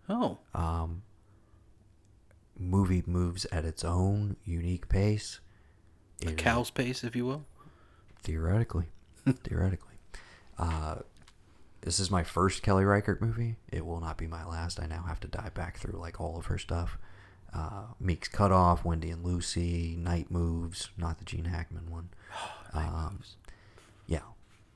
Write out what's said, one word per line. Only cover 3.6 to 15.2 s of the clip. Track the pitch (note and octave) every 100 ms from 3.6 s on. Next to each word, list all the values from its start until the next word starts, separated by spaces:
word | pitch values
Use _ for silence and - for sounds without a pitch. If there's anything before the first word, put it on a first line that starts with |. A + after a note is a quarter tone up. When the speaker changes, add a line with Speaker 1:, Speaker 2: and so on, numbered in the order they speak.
Speaker 2:
its | D#2+ -
own | E2+ F2 F#2+ G#2 G#2 -
unique | F#2 E2+ F2 F2+ -
pace. | F#2+ G#2 G#2+ - - - - - _ - - _ -
Speaker 1:
A | D#2+
Speaker 2:
It | D#2
Speaker 1:
cow's | A#2+ A#2 A#2
pace, | - B2 B2+
if | A#2+ A#2+
you | B2
will. | C#3+ D3 - - - - - - -
Speaker 2:
Theoretically. | - D#2 F2 G#2 A#2 - D#2+ - -
Speaker 1:
<laughs> | - - -
Speaker 2:
Theoretically. | - - F#2 F#2+ - - - - - - - -
Uh, | E2+ D#2+ D#2 D#2+ - - - - - - - -
this | - E2
is | F#2
my | F#2
first | E2+ F2 F#2 -
Kelly | - F#2+
Reichardt | G2 G2+ G#2 F#2
movie. | A2+ A2+ A#2 A2+ -
It | D#2+
will | D#2+ E2+
not | D#2+ D#2+
be | D#2+
my | E2
last. | E2 E2 E2+ E2
I | D#2
now | D#2+
have | F2 E2